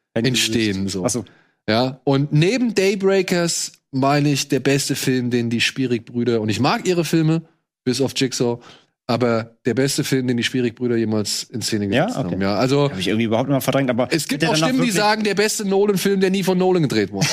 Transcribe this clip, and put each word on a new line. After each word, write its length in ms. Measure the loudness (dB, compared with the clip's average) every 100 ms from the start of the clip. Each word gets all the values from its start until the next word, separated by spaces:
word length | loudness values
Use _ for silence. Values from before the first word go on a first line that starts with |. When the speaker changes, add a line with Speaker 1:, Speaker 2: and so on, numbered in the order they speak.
| _
Speaker 1:
Wenn 100 | -2
du 60 | 0
Speaker 2:
entstehen, 520 | 0 0 0 0 0
Speaker 1:
willst. 100 | -4
Speaker 2:
so. 120 | -2 -2
Speaker 1:
Ach 40 |
so. 160 | -4 -8 _ _ _ -2
Speaker 2:
Ja, 300 | 0 0 -2
und 280 | 0 0 2
neben 420 | 2 2 2 0 2
Daybreakers, 960 | 0 2 2 2 2 0 0 -2 -8 -12 _
meine 400 | -2 2 2 2
ich, 160 | 0 0
der 120 | 0
beste 360 | 2 0 0 -4
Film, 360 | 0 0 0
den 180 | 0 0
die 120 | 0
Spierig-Brüder, 800 | -2 -2 -2 -2 -4 -4 0 0
und 80 | 0
ich 100 | 0
mag 280 | 0 0 0
ihre 180 | 0 0
Filme, 360 | 2 2 0 -4 _ _ _ -4
bis 160 | 0
auf 120 | -2 0
Jigsaw, 440 | -2 0 -2 -2 -8 -20 _ _ -4
aber 500 | 0 2 0 -2 _ -4
der 80 |
beste 300 | 0 0 -2 -2
Film, 220 | -2 0
den 100 | -2
die 60 |
Schwierig-Brüder 520 | -2 -2 -2 -2 -2 0
jemals 480 | 0 -2 -2 -6
in 180 | -8 -8
Szene 320 | -4 -2 0
Speaker 1:
Ja? 120 | 0 0
Speaker 2:
gesetzt 140 | -2
Speaker 1:
Okay. 100 | -4 -2
Speaker 2:
haben. 60 |
Ja, 140 | -2 0
also 340 | 2 2 0
Speaker 1:
Hab 80 | -2
ich 100 | -2
irgendwie 180 | 0 0
überhaupt 240 | 0 0
immer 100 | 0
verdrängt, 300 | 0 0 0
aber 180 | 0 0
Speaker 2:
es 160 | -2 -2
gibt 40 |
Speaker 1:
wird 100 | -2
der 60 | 0
Speaker 2:
auch 40 |
Speaker 1:
dann 100 | 0
auch 40 | 0
Speaker 2:
Stimmen, 140 | 0
die 60 | 0
Speaker 1:
wirklich 80 | 0
Speaker 2:
sagen, 280 | 0 0 0
der 100 | 0
beste 300 | 0 0 0
Nolan-Film, 560 | 2 2 2 2 2
der 80 | 2
nie 140 | 0
von 140 | 0 2
Nolan 260 | 4 4
gedreht 280 | 2 2 0
wurde. 160 | 0 0